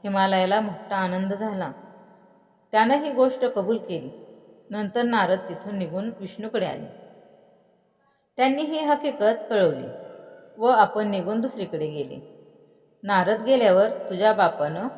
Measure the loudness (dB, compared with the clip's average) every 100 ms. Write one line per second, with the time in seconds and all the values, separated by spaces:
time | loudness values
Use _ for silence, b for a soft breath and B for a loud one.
0 | -2 2 4 4 4 2 0 -8 -6 -4
1 | -2 -2 -4 -4 -4 -4 -6 -10 -20 -20
2 | -20 _ _ _ _ _ _ 2 4 2
3 | 0 2 2 2 -2 -2 -2 -2 -4 -8
4 | -8 -16 -20 -20 -20 -20 _ -6 -4 -2
5 | 0 2 2 0 -2 -12 -8 -6 -6 -6
6 | -8 -10 -14 -12 -6 -4 -4 -6 -12 -18
7 | -20 -20 _ _ _ _ _ _ _ _
8 | _ _ _ 0 0 2 -2 -2 0 0
9 | 0 0 0 0 -2 2 2 0 -8 -14
10 | -16 -18 -20 -20 -20 -2 2 6 4 2
11 | -2 -2 -2 -2 -4 -6 -8 -6 -6 -6
12 | -8 -10 -18 -20 -20 _ _ _ _ _
13 | 0 2 2 0 4 4 6 6 4 0
14 | -8 2 2 6 2 2 -4 -2 -8